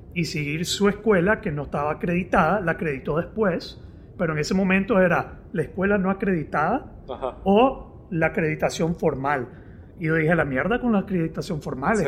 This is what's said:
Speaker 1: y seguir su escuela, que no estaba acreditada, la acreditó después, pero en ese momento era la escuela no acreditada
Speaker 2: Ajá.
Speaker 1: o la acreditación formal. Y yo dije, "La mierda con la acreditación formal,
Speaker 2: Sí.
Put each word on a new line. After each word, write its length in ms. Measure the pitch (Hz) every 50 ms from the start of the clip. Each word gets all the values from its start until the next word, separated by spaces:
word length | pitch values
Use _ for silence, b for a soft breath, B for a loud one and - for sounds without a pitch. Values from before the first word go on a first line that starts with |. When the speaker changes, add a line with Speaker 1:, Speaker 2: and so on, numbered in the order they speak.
| - - -
Speaker 1:
y 120 | 175 165
seguir 400 | 160 - 156 147 143 147 160 175
su 240 | - - - 196 202
escuela, 500 | 202 - - 226 202 175 165 202 - -
que 120 | - 175
no 120 | 147 147 -
estaba 280 | - - 151 147 147 151
acreditada, 680 | - - 170 175 175 - - - 208 160 156 185 214
la 140 | 180 165 160
acreditó 420 | - 180 156 139 131 - 170 147 165
después, 640 | 170 - - 214 220 190 165 - - - - B B B B B B B - -
pero 160 | 185 160 156
en 60 | 151
ese 140 | 147 - 202
momento 460 | 190 202 185 190 196 196 - 233 190
era 380 | 185 175 170 139 - - - - - - -
la 80 | 170
escuela 360 | 147 - - 190 185 202 208 202
no 120 | 180 190
acreditada 840 | 196 190 - 196 190 160 143 - - 151 151 175 226 285 - - - - - -
Speaker 2:
Ajá. 280 | 123 110 131 127 - - -
Speaker 1:
o 600 | 190 196 214 247 269 262 - - - - - - -
la 160 | 175 160 165 156
acreditación 680 | - - 165 156 156 151 - 143 - - 170 160 175
formal. 520 | - - 160 135 131 135 139 147 135 120 - B B B B B B B B B -
Y 80 | 170 156
yo 80 | 160
dije, 200 | 165 156 156 175
"La 80 | 165 147
mierda 340 | 147 131 131 139 - - -
con 100 | 247 240
la 80 | 220 196
acreditación 600 | 190 - 190 175 160 156 - 160 - - 170 151
formal, 340 | - 160 135 127 135 175 226 208
Speaker 2:
Sí. 60 | 165